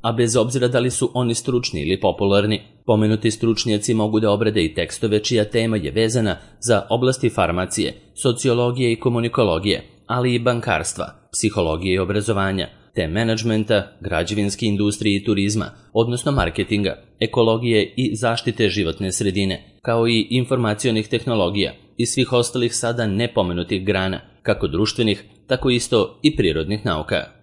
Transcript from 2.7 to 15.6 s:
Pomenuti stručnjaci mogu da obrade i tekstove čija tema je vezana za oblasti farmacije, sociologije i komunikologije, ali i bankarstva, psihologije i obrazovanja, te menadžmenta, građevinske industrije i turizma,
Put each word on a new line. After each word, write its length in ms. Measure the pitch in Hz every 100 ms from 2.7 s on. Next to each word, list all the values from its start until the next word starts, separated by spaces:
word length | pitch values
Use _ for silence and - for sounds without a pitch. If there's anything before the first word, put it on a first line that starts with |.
| _
Pomenuti 460 | - 107 107 107 113
stručnjaci 640 | 110 117 110 120 104 113
mogu 260 | 110 107 107
da 120 | 107
obrade 320 | 101 107 104
i 100 | 82
tekstove 460 | 85 82 - 113 107
čija 260 | 104 117
tema 320 | 107 117 113 107
je 140 | 73
vezana 460 | 110 113 117 107 - - -
za 220 | 120 104 -
oblasti 400 | 117 127 127 120
farmacije, 640 | - 85 87 92 - 73 - _ -
sociologije 680 | 131 120 131 120 120 123 120
i 80 | 117
komunikologije, 840 | 127 120 117 143 107 82 101 85 - _ -
ali 280 | 123 123
i 40 | 120
bankarstva, 680 | 120 120 117 82 - - 69 - _
psihologije 640 | - 110 104 82 80 95
i 40 | 92
obrazovanja, 680 | 90 104 101 98 95 95 - - _
te 120 | - 80
menadžmenta, 800 | 92 113 110 113 110 107 104 98 -
građevinske 640 | 92 82 87 104 101 -
industrije 520 | 113 101 104 104 107 98
i 60 |
turizma, 420 | 101 101 101 107